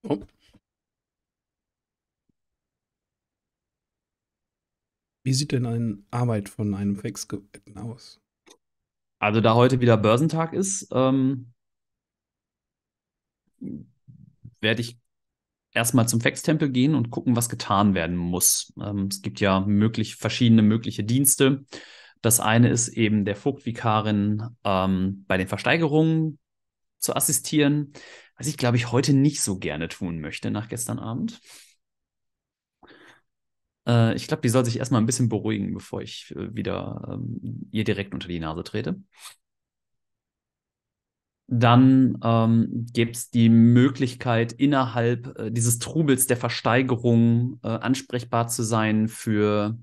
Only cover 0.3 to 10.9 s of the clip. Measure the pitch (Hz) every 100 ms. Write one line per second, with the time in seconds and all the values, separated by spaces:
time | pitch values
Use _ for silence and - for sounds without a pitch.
0.3 | _ _ _ _ _ _ _ _ _ _
1.3 | _ _ _ _ _ _ _ _ _ _
2.3 | _ _ _ _ _ _ _ _ _ _
3.3 | _ _ _ _ _ _ _ _ _ _
4.3 | _ _ _ _ _ _ _ _ _ 131
5.3 | 131 147 131 123 117 117 - _ 120 123
6.3 | 107 98 - 104 98 101 98 117 101 -
7.3 | 98 - - - 104 113 113 - _ _
8.3 | _ _ - _ _ _ _ _ _ 107
9.3 | 110 110 113 123 131 120 110 107 120 156
10.3 | 160 165 - 190 - -